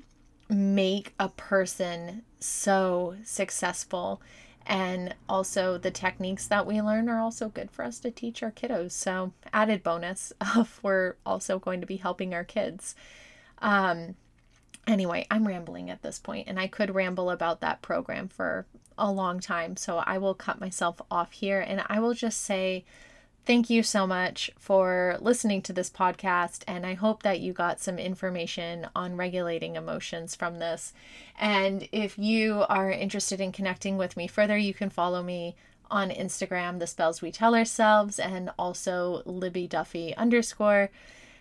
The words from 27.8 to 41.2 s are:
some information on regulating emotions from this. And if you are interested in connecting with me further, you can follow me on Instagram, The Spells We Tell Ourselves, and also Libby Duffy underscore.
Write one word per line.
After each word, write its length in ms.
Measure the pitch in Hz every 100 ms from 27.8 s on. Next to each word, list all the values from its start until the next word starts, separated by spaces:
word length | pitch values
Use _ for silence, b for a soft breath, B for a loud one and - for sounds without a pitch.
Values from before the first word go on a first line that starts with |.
some 180 | - 180
information 880 | 185 185 190 180 170 - 170 170 -
on 220 | - 180 180
regulating 600 | 180 180 170 165 165 165
emotions 580 | 160 156 - 170 165
from 240 | - 175 170
this. 340 | 165 165 - - B B B B
And 500 | 214 202 196 196 -
if 280 | 220 202 -
you 460 | 208 220 220 208 -
are 220 | 196 190
interested 500 | 190 196 202 - 190
in 120 | 190
connecting 440 | 185 190 185 202 190
with 200 | 180 180
me 100 | 170
further, 300 | - 208 208
you 180 | 202
can 160 | 196 196
follow 320 | - 175 180
me 340 | 175 180 170 175 b b -
on 200 | 208 196
Instagram, 680 | - 190 - 190 180 175 180
The 80 | 170
Spells 360 | - 165 165
We 100 | 165
Tell 220 | - 226
Ourselves, 640 | 233 226 - 214 214 208 -
and 320 | 185 185 180 -
also 640 | 180 180 - 180 180 175
Libby 420 | - 180 185 180 175
Duffy 480 | 165 160 170 165 -
underscore. 720 | 240 240 226 - 208 202 202 B B B